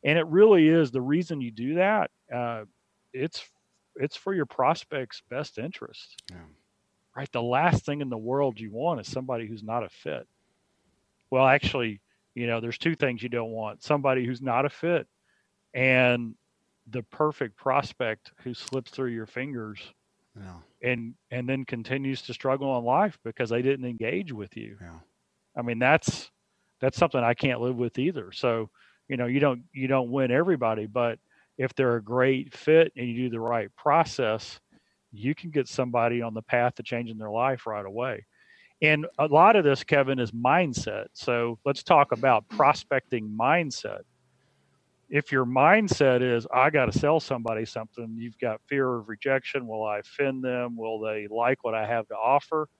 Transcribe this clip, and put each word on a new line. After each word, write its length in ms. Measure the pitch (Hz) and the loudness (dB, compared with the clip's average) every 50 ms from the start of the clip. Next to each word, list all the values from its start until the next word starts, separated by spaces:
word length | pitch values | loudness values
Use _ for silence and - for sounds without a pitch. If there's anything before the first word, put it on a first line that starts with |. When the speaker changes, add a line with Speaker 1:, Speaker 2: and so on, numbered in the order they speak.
Speaker 1:
And 160 | - 139 151 170 | 2 2 2 2
it 80 | 156 | 2
really 400 | 165 156 185 214 226 202 175 156 | 2 6 8 8 10 10 8 8
is 240 | 156 165 165 156 127 | 8 8 6 4 2
the 120 | 117 131 | 0 -4
reason 380 | 123 131 147 170 180 - 170 143 | -2 0 0 0 0 -2 -6 -6
you 100 | 127 117 | -6 -8
do 240 | 110 107 120 131 156 | -8 -6 -6 -4 0
that. 360 | 175 185 202 214 214 180 - _ _ _ _ 123 | 0 2 2 2 0 -2 -4 _ _ _ _ -6
Uh, 300 | 123 120 120 117 110 107 95 _ _ _ _ _ _ _ _ | -6 -6 -6 -6 -8 -12 _ _ _ _ _ _ _ _ _
it's, 320 | - 131 135 165 - - - - _ _ _ _ _ _ _ _ _ | -8 -6 -6 -6 -6 -12 -16 -16 _ _ _ _ _ _ _ _ _
it's 200 | - 135 151 - | -6 -6 -6 -6
for 160 | - - 190 | -8 -8 -4
your 140 | 196 180 147 | -2 -2 -4
prospect's 760 | - - - 127 135 165 - - _ - 139 127 110 - - _ _ | -4 -2 0 2 2 2 0 -4 _ -8 -8 -8 -8 -12 -20 _ _
best 300 | 123 131 147 - _ - | -10 -8 -8 -8 _ -10
interest. 640 | 117 160 196 - - - - - - - - - _ - | -10 -10 -10 -12 -16 -16 -16 -20 -20 -20 -20 -20 _ -20
Speaker 2:
Yeah. 60 | 92 87 82 76 73 _ _ _ _ _ _ _ _ _ _ _ _ | -20 -20 -20 -20 _ _ _ _ _ _ _ _ _ _ _ _ _
Speaker 1:
Right? 160 | 131 139 - | -12 -12 -6
The 100 | - 123 | -6 -4
last 420 | 117 120 123 135 156 180 - - - | -2 0 2 2 2 2 2 0 0
thing 160 | - 143 147 | -4 -6 -6
in 80 | 143 131 | -6 -6
the 80 | 123 | -6
world 420 | 110 110 117 127 139 143 135 113 107 | -8 -6 -4 -2 0 0 -2 -2 -6
you 120 | 113 107 | -12 -12
want 300 | 101 113 139 170 170 120 | -8 -4 -4 -4 -4 -4
is 80 | 98 - | -8 -8
somebody 380 | - 131 131 127 127 117 113 | -8 -8 -6 -6 -6 -6 -6
who's 160 | 107 113 107 | -8 -12 -12
not 220 | 104 107 113 120 110 | -8 -4 -4 -4 -4
a 60 | 90 | -6
fit. 360 | _ - - 80 76 62 - _ _ _ _ _ _ _ _ _ _ _ _ _ _ _ _ _ _ _ _ _ | _ -12 -10 -8 -8 -8 -10 _ _ _ _ _ _ _ _ _ _ _ _ _ _ _ _ _ _ _ _ _
Well, 160 | 131 131 135 | 2 4 6
actually, 540 | 131 131 143 - - - 139 120 110 104 101 _ _ _ _ _ _ _ | 6 4 4 2 -2 -2 -2 -4 -4 -6 -10 _ _ _ _ _ _ _
you 120 | 123 120 | -6 -4
know, 140 | 120 117 113 | -2 -2 -4
there's 180 | 110 117 117 - | -4 -6 -8 -2
two 160 | - 165 165 | -2 -2 0
things 280 | - - 135 120 110 | 0 0 -2 -2 -4
you 60 | 113 123 | -8 -6
don't 220 | 120 120 113 113 | -6 -6 -6 -6
want. 320 | 113 113 110 104 104 - | -8 -8 -8 -8 -10 -12
Somebody 420 | - - 151 147 139 139 131 131 123 | 0 0 0 2 4 2 2 2 0
who's 160 | 120 127 120 | -2 -4 -4
not 240 | 135 131 117 123 139 | -4 0 0 0 0
a 60 | 143 | 0
fit 380 | - - - 170 175 156 - _ _ _ _ _ _ _ _ _ _ _ _ _ - | -4 -4 -2 0 0 0 -2 _ _ _ _ _ _ _ _ _ _ _ _ _ -4
and 640 | 127 127 131 127 127 127 123 123 120 120 113 110 _ _ _ _ _ _ _ _ _ _ 113 | 0 2 4 4 6 4 4 4 2 -2 -6 -10 _ _ _ _ _ _ _ _ _ _ -10
the 140 | 110 127 | -10 -10
perfect 540 | 110 _ - - 151 151 147 - 143 110 _ | -10 _ -4 -2 -2 -2 0 -4 -8 -8 _
prospect 720 | _ - 135 131 139 139 - - _ 127 113 110 - _ - _ _ - | _ -2 0 0 0 0 -2 -6 _ -4 -4 -4 -6 _ -20 _ _ -12
who 100 | 127 120 | -12 -10
slips 380 | - - - - 131 117 - | -10 -12 -8 -8 -8 -8 -8
through 180 | - - 135 123 | -8 -6 -6 -4
your 160 | 117 113 110 | -4 -6 -10
fingers 540 | - - 123 127 147 139 120 110 107 104 104 - - _ _ _ _ _ _ _ _ _ | -10 -8 -8 -8 -6 -8 -8 -10 -10 -12 -14 -16 -18 _ _ _ _ _ _ _ _ _
Speaker 2:
Yeah. 260 | 104 98 92 90 85 82 _ _ _ | -18 -18 -16 -18 -18 -20 _ _ _
Speaker 1:
and, 320 | - 123 127 120 117 113 120 _ _ _ | -2 -2 -2 -2 -4 -10 -14 _ _ _
and 160 | 120 123 123 | -8 -6 -4
then 200 | 123 135 135 131 | -2 -4 -4 -4
continues 560 | - - 117 110 - 127 139 135 135 135 123 | -6 -8 -10 -4 -4 -4 -2 -2 -4 -4 -6
to 100 | - - | -8 -12
struggle 460 | 120 - - 135 131 139 139 135 131 123 | -14 -6 -2 -2 -2 0 -2 -2 -2 -2
in 60 | 120 | 0
life 340 | 120 127 160 202 208 - _ | 2 2 2 2 0 -2 _
because 280 | _ 117 110 - 127 107 | _ -12 -4 -4 -2 -2
they 100 | 117 120 | 0 0
didn't 240 | 123 135 139 135 127 | 2 0 0 0 -2
engage 480 | 123 120 110 110 113 147 185 202 165 | -8 -6 -4 -4 -4 -2 -4 -4 -6
with 240 | 131 104 101 92 _ | -10 -12 -12 -12 _
you. 220 | 110 110 107 101 95 | -14 -14 -14 -16 -18
Speaker 2:
Yeah. 180 | 92 85 82 82 80 _ _ _ _ _ _ _ _ _ _ - | -18 -18 -18 -20 -20 _ _ _ _ _ _ _ _ _ _ -8
Speaker 1:
I 40 | |
mean, 160 | 120 120 120 113 | -6 -4 -2 2
that's, 520 | 123 131 151 160 - - - - - - _ _ _ _ _ _ _ _ _ _ | 4 4 4 4 2 -2 -6 -6 -14 -16 _ _ _ _ _ _ _ _ _ _
that's 160 | - 135 - | -2 -2 2
something 240 | - 170 165 - 135 | 2 0 2 2 0
I 140 | 120 117 120 | 2 2 0
can't 260 | - - 143 123 117 | 2 0 -2 0 0
live 160 | 117 123 127 | -2 -4 -2
with 220 | 117 123 117 _ - | -2 -4 -4 _ -2
either. 340 | 131 170 185 139 98 90 | -2 -2 -4 -6 -10 -12
So, 380 | - - - 127 117 113 110 107 _ _ _ _ _ _ _ _ | -10 -2 0 0 0 0 -4 -8 _ _ _ _ _ _ _ _
you 80 | 139 | -4
know, 100 | 123 123 | -4 -2
you 140 | 120 123 143 | 0 2 2
don't, 240 | 156 143 127 120 123 _ | 4 2 2 0 -8 _
you 160 | _ 135 131 131 | _ -6 -2 0
don't 240 | 135 135 127 120 | 2 0 0 0
win 180 | 123 139 131 123 | 0 0 0 2
everybody, 560 | 123 135 170 190 180 135 123 113 110 110 107 | 2 2 4 2 2 2 2 0 0 -2 -4
but 320 | 107 104 123 120 117 113 - _ _ _ _ _ _ _ - | -4 -2 -2 -2 -2 -2 -6 _ _ _ _ _ _ _ -6
if 160 | 131 127 - | -6 -4 -2
they're 220 | - 135 123 120 | 0 2 2 2
a 60 | 117 | 0
great 520 | 104 104 120 127 127 135 131 127 110 - - | -2 -2 0 2 4 4 2 0 -2 -10 -14
fit 380 | - - - 156 165 165 - _ | -6 2 4 6 6 6 4 _
and 120 | 135 123 123 | -8 -6 -6
you 160 | 117 120 127 | -4 -4 -4
do 60 | 123 | -4
the 100 | 113 117 | -4 -4
right 340 | 113 120 120 117 104 101 _ | -4 -2 -2 -2 -4 -6 _
process, 840 | - - 151 143 165 160 - - - 127 110 110 110 - - - - _ _ _ _ _ _ _ _ _ _ | -4 0 2 4 4 4 2 0 -2 -2 -2 -2 -4 -6 -12 -18 -20 _ _ _ _ _ _ _ _ _ _
you 220 | - 101 104 131 151 | -16 -6 -4 -4 -4
can 160 | - - 170 | -4 -8 -4
get 160 | 151 147 127 | -2 -2 -2
somebody 560 | - - - 131 123 120 123 117 117 120 120 | -2 -2 -4 -4 0 0 0 2 2 0 -2
on 100 | 117 117 | -4 -4
the 100 | 107 110 | -8 -10
path 340 | 110 - - 120 120 123 - | -6 -2 0 2 2 0 -2
to 80 | - 113 | -4 -10
changing 340 | - 123 117 120 113 113 107 | -8 -6 -6 -6 -8 -10 -10
their 120 | 110 107 | -10 -6
life 360 | 104 113 123 135 131 127 - | -2 -2 0 0 -2 -4 -6
right 180 | 113 107 104 98 | -8 -8 -8 -8
away. 400 | 98 98 113 123 131 113 101 104 _ _ _ _ _ _ _ _ _ _ _ | -8 -8 -6 -6 -6 -6 -10 -12 _ _ _ _ _ _ _ _ _ _ _
And 240 | 151 151 156 147 151 - - - | 2 2 2 2 0 -6 -2 -2
a 80 | 147 | 0
lot 300 | 156 151 156 170 208 226 | 4 6 8 8 8 8
of 80 | 208 165 | 8 6
this, 200 | 147 139 131 - | 4 2 2 2
Kevin, 340 | - 151 143 139 131 135 131 | 2 2 4 4 2 0 -2
is 120 | 123 107 | -2 -4
mindset. 800 | 110 117 117 127 143 175 185 151 117 - - 110 101 104 104 - | -4 -2 2 2 4 4 2 0 -2 -6 -6 -6 -6 -8 -8 -10
So 460 | _ - - - 120 120 117 117 117 - _ | _ -6 -2 -2 0 0 0 -2 -4 -4 _
let's 160 | 139 139 - | -4 -4 -4
talk 300 | - - 175 151 143 - | 4 6 6 6 6 4
about 360 | 127 113 123 135 123 107 104 _ | 2 2 4 4 4 4 2 _
prospecting 800 | 110 - 147 139 147 - - _ 143 131 _ _ - 117 107 107 | 0 4 4 4 4 2 -2 _ -2 -2 _ _ -6 -6 -6 -6
mindset. 760 | 107 110 117 131 156 175 170 143 123 - - 107 104 - - _ _ _ _ _ _ _ _ _ _ _ _ _ _ _ _ _ _ _ _ _ | -4 -2 2 2 4 2 2 -2 -6 -8 -10 -10 -10 -10 -14 _ _ _ _ _ _ _ _ _ _ _ _ _ _ _ _ _ _ _ _ _
If 220 | 147 147 - - | -2 -2 -2 0
your 120 | 139 131 127 | 0 0 0
mindset 760 | 120 127 135 139 160 190 220 220 185 - - 147 135 127 123 | 2 4 6 6 8 8 6 4 2 2 4 4 4 4 4
is, 240 | 127 127 120 117 117 - - | 2 2 0 0 -2 0 2
"I 160 | 127 127 151 | 4 4 4
gotta 260 | 151 147 127 110 104 | 4 4 2 2 0
sell 240 | - - 147 160 160 | 2 2 4 2 2
somebody 460 | - - 135 120 113 117 113 110 113 | 0 -2 -6 -4 -2 -4 -4 -4 -6
something," 480 | 107 - 120 110 110 _ - 117 113 110 | -6 -8 -10 -10 -10 _ -14 -12 -10 -10
you've 220 | 113 117 120 110 _ | -10 -10 -12 -10 _
got 240 | - 120 107 110 _ _ | -4 -4 -4 -6 _ _
fear 260 | 143 139 135 127 123 | -2 0 0 0 0
of 140 | 117 107 110 | -4 -4 -8
rejection. 560 | 110 104 - 139 135 135 - - - 139 123 | -12 -6 -2 0 0 0 0 -4 -6 -6 -6
"Will 180 | 113 110 110 110 | -6 -6 -6 -4
I 140 | 107 104 104 | -4 -4 -6
offend 440 | 104 - - - 143 139 131 131 | -8 -10 -4 -2 -2 -2 -2 -2
them? 360 | 127 127 123 123 123 123 120 113 | -4 -4 -2 -2 -4 -6 -6 -8
Will 200 | 110 113 110 107 | -6 -6 -6 -4
they 280 | 110 110 107 107 104 | -4 -4 -6 -6 -8
like 360 | 104 107 113 117 123 135 _ | -6 -4 0 2 2 0 _
what 120 | - 120 110 | -2 -4 -2
I 100 | 110 107 | -2 -2
have 220 | 107 120 117 110 _ | -2 -2 -4 -4 _
to 80 | 110 | -8
offer?" 540 | 104 110 120 135 143 - - 160 156 156 147 _ | -2 0 2 2 2 2 0 -4 -4 -4 -4 _